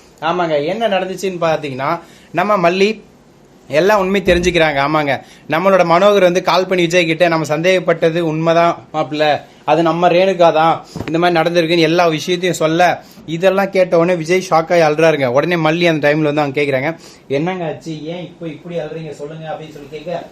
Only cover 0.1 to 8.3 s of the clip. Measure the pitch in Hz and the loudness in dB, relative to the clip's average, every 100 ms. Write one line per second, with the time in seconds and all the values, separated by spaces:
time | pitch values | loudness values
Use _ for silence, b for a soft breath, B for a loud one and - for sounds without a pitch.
0.1 | b 156 180 170 151 151 208 226 190 185 | b -4 -2 -2 -2 -2 -2 -2 -2 -4
1.1 | 185 190 175 165 156 147 131 139 170 B | -6 -8 -4 -2 -2 -4 -6 -4 -4 B
2.1 | B B 160 196 208 170 185 202 220 - | B B -4 0 2 2 2 0 -2 -12
3.1 | _ _ _ _ - - 143 185 214 185 | _ _ _ _ -20 -4 0 2 2 2
4.1 | 196 185 175 175 170 156 139 139 156 147 | 0 2 2 2 2 2 2 0 0 0
5.1 | 123 B B - 156 190 190 170 170 202 | -4 B B -4 0 2 2 4 4 4
6.1 | 202 180 180 175 170 185 185 170 180 165 | 4 4 2 0 0 0 0 2 2 0
7.1 | 160 175 160 143 151 175 185 170 165 165 | 2 2 2 0 0 2 2 0 0 0
8.1 | 165 165 | 0 -2